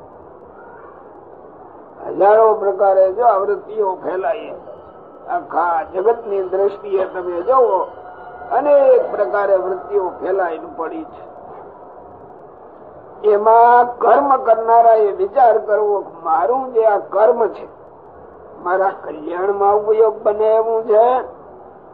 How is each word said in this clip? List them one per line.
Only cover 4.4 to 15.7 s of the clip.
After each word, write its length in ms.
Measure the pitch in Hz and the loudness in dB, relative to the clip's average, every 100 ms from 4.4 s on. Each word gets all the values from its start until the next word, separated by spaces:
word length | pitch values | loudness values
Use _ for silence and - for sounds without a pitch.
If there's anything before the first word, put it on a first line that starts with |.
| - 131 - - - - - - - | -10 -16 -18 -20 -20 -20 -20 -20 -10
આખા 520 | 175 143 165 170 165 - | -8 -6 -4 -2 -4 -6
જગતની 480 | 185 214 226 214 196 | -2 -2 -2 -4 -6
દ્રષ્ટિએ 600 | 185 190 202 - 208 190 | -4 -2 -2 -4 -4 -4
તમે 380 | 190 185 180 170 | -4 -6 -8 -6
જોવો, 440 | 208 262 226 185 - - - - - - - | 0 2 2 0 -4 -12 -20 -20 -20 -18 -6
અનેક 600 | 208 294 285 262 240 - | -2 2 4 6 4 2
પ્રકારે 440 | 202 202 208 196 190 | -4 -2 -2 0 0
વૃત્તિઓ 520 | 180 185 - 202 180 | 0 -8 -4 -4 -4
ફેલાઈને 580 | - 180 190 175 160 165 - | -6 -6 -2 -4 -6 -12 -10
પડી 280 | 160 160 | -10 -10
છે. 280 | 156 - - - - - - - - - - - - - - - - - - - - - | -14 -18 -20 -20 -20 -20 -20 -20 -20 -20 -20 -20 -20 -20 -20 -20 -20 -20 -20 -20 -20 -4
એમાં 760 | 208 202 220 226 240 240 240 - | 0 2 4 6 6 6 4 0
કર્મ 380 | 226 262 277 262 | 2 2 2 0
કરનારા 560 | 240 220 226 233 233 | 2 0 4 4 6
એ 200 | 220 202 | 4 2
વિચાર 460 | 180 196 269 240 220 | -2 -4 2 2 2
કરવો 420 | 214 | 0